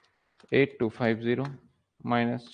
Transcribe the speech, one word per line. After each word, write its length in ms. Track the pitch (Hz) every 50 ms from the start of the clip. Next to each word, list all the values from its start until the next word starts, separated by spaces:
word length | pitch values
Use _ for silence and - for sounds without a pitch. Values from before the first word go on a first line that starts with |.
| _ _ _ _ _ _ _ _ - - 131
एट 240 | 131 139 131 - -
टू 100 | 123 110
फाइव 320 | - - 127 113 113 110
ज़ीरो 240 | 117 120 123 120 135 143 139 - - _ _ _ _ _ _ _
माइनस 480 | - 123 120 120 117 117 120 120 - -